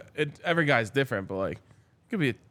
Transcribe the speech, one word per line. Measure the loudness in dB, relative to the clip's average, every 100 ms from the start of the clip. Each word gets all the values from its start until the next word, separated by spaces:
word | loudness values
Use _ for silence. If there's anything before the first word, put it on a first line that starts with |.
| -10 -4
it, | -4 -4
every | -2 2 4
guy's | 2 2
different, | 0 0 -2 -4
but, | -4
like, | -4 -4
it | -12 -20 _ _ _
could | 0
be | 0
a | -2 -10